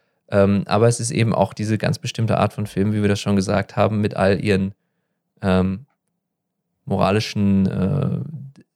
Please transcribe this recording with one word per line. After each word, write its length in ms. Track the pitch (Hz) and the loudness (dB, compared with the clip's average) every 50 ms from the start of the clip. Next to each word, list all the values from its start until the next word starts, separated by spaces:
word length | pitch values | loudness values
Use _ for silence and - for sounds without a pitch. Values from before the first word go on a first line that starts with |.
| _ _ _ _ _ _ | _ _ _ _ _ _
Ähm, 340 | - 101 98 98 101 101 - | 2 4 4 4 4 2 0
aber 220 | - - 104 113 117 | 0 0 4 4 4
es 120 | 120 - | 2 2
ist 120 | 117 117 | -2 -2
eben 220 | - - 117 113 - | 0 0 2 2 2
auch 180 | - 98 98 - | 2 0 0 0
diese 240 | - 104 107 110 104 | -6 -4 -2 -2 0
ganz 220 | - - 110 - | 0 -2 -2 -2
bestimmte 380 | - - - - 117 107 104 - | -4 -8 -4 -4 -2 0 0 0
Art 140 | 98 101 - | 0 -2 -2
von 120 | - 107 101 | -4 -8 -6
Film, 260 | - 95 98 107 107 | -2 -2 0 0 0
wie 80 | 107 | 0
wir 80 | 104 101 | 0 0
das 100 | 101 101 | 0 0
schon 160 | - 104 101 | 0 0 0
gesagt 400 | 98 92 - 104 98 101 - - | 0 0 0 -2 -2 -2 -4 -2
haben, 260 | - 101 98 104 104 | 0 0 0 0 0
mit 140 | 107 104 - | -2 -2 0
all 280 | - 95 95 101 87 - | 0 2 2 2 0 0
ihren, 300 | 107 98 95 95 95 - - _ _ _ _ _ _ _ _ _ _ _ _ | 0 0 0 0 -2 -6 -10 _ _ _ _ _ _ _ _ _ _ _ _
ähm, 440 | - 98 92 92 92 95 95 98 135 _ _ _ _ _ _ _ _ _ _ _ _ _ _ _ _ _ _ _ _ | -2 2 2 2 2 0 -2 -6 -10 _ _ _ _ _ _ _ _ _ _ _ _ _ _ _ _ _ _ _ _
moralischen, 800 | - 98 98 98 92 98 107 107 - - 107 101 101 98 98 95 95 | -4 -2 0 2 2 2 0 -2 -2 -2 0 0 2 2 2 2 0
äh, 520 | - 92 92 95 98 92 - - - - - - 160 131 131 135 - - - _ _ | 0 0 -2 0 0 0 -2 -2 -2 -4 -6 -8 -10 -12 -14 -14 -18 -20 -20 _ _